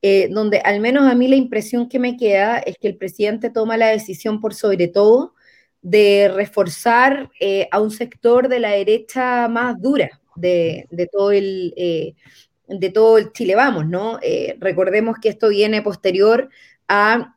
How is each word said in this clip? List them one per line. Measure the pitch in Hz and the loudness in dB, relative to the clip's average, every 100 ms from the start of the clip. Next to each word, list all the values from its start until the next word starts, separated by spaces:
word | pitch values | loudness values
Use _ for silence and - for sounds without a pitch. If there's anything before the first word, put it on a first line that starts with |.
eh, | 196 196 185 | 4 2 2
donde | 202 214 202 | 0 0 0
al | - 202 | 0 0
menos | 226 269 269 | 0 4 4
a | 247 | 4
mí | 254 | 4
la | 269 | 2
impresión | 254 214 214 240 240 | 2 -4 -4 -6 -4
que | 269 | -4
me | 247 247 | -4 -2
queda | 233 196 202 233 | 0 2 2 0
es | - 185 | -4 -6
que | 202 | -6
el | 190 | -6
presidente | 185 - 208 220 - | -10 -4 -4 -2 -6
toma | 226 220 226 | -4 -2 0
la | 226 | 2
decisión | 220 214 180 220 214 | 0 -4 -10 -6 -4
por | 214 | -6
sobre | - 214 190 175 | -4 -2 0 0
todo | 175 208 240 330 _ _ _ _ _ | 2 4 4 2 _ _ _ _ _
de | 180 208 208 202 202 | -2 2 4 4 4
reforzar, | 185 202 - 185 151 240 233 262 277 269 _ | 2 -4 -2 -2 -2 0 4 4 0 -8 _
eh, | 196 196 - | -4 -2 -2
a | 196 | -2
un | 214 | -2
sector | 214 240 _ 233 240 254 | -6 -12 _ 2 2 2
de | 247 | -2
la | 220 | 0
derecha | 202 196 220 214 262 254 247 233 | -2 0 -2 -2 -6 -2 -2 -2
más | 233 247 208 | -2 -4 -4
dura | 214 277 147 _ _ - | -2 -2 -2 _ _ -6
de, | 180 175 165 160 - | 0 0 0 -4 -12
de | 170 175 | -8 -6
todo | 202 202 | -2 0
el, | 202 196 190 180 - | 2 0 -6 -8 -6
eh, | 175 165 160 156 _ _ _ _ _ | -4 -4 -6 -12 _ _ _ _ _
de | 196 185 | -8 -4
todo | 190 220 226 | 2 4 4
el | 220 | 2
Chile | - 208 196 | -8 -2 2
Vamos, | 277 202 156 | 2 0 -4
¿no? | 175 214 226 | -4 -6 -6
Eh, | - 170 - - | -4 -4 -6 -6
recordemos | 185 175 190 202 226 226 | -6 -2 0 0 -2 -2
que | 220 | -4
esto | 208 226 | 0 0
viene | 208 214 214 | 2 0 0
posterior | 208 185 190 185 208 233 269 _ _ _ _ | -4 -4 -2 2 2 2 0 _ _ _ _
a | 202 208 233 240 | 0 2 0 -4